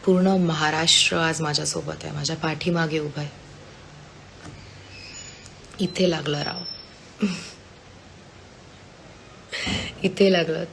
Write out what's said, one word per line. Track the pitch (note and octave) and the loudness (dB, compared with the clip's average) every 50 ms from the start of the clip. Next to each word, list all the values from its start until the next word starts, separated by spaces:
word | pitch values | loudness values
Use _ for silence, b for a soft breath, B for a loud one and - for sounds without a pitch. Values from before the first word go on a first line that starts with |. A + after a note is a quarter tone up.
| - | 6
पूर्ण | F#3+ F#3 F3+ F#3 | 6 6 6 6
महाराष्ट्र | F#3+ F#3+ F#3 F3 E3 D#3+ D3+ D#3 D3+ D#3 D#3 E3 E3 - - - - F3+ | 6 6 6 4 2 2 2 2 2 2 2 4 4 6 6 4 4 2
आज | E3+ E3 D#3+ D#3+ D#3 | 2 2 2 0 0
माझ्यासोबत | D#3+ D3 D3 D3 D#3 D3+ - E3 D3 D3+ D#3 - - | -2 -2 -2 -2 -2 -2 -4 -4 -4 -6 -8 -8 -8
आहे, | D3+ D3 | -8 -6
माझ्या | D3 D3 D#3 D#3+ | -4 -4 -4 -4
पाठीमागे | D#3+ - D#3+ D#3 D3+ - F3 E3+ E3+ E3 D#3 D#3 D#3 | -2 -2 -4 -4 -2 -2 0 2 2 0 0 0 -2
उभा | D3+ D3 D3 D3+ | -2 -4 -6 -6
आहे. | D3 C#3+ - - - - - - - - - - - - - - - - - - - - - - - - - - - - - - - B B B B B B B B B B B B B - - - - - - | -8 -8 -10 -14 -20 -20 -20 -20 -20 -20 -20 -20 -20 -20 -20 -20 -20 -20 -20 -20 -20 -20 -20 -18 -18 -18 -18 -18 -18 -18 -20 -20 -20 B B B B B B B B B B B B B -20 -20 -20 -18 -4 -4
इथे | F#3+ F3 - - F#3 F3+ | -4 -2 2 2 2 2
लागलं | E3 D#3 D3 D3+ D3 | 2 0 -4 -4 -4
राव, | D3 - - - - - - - - - - - - - - - - G#3+ F#3+ F3 E3 - - - - - - - - - - - - - - - - - - - - - - - - - - - - - - - - - - - - - - - - - - B B B B B B B B B - - | -4 -4 -6 -6 -8 -10 -12 -12 -14 -16 -20 -20 -20 -20 -20 -4 -2 -2 -2 -2 -4 -10 -14 -16 -20 -20 -20 -20 -20 -20 -20 -20 -20 -20 -20 -20 -20 -20 -20 -20 -20 -20 -20 -20 -20 -20 -20 -20 -20 -20 -20 -20 -20 -20 -20 -20 -20 -20 -20 -20 -20 -18 -12 B B B B B B B B B -2 -2
इथे | F#3 F#3 - G3 F#3+ | -2 4 6 6 6
लागलं. | F#3 F3 E3 E3 D#3 E3 E3 - | 6 4 4 0 -2 -4 -4 -8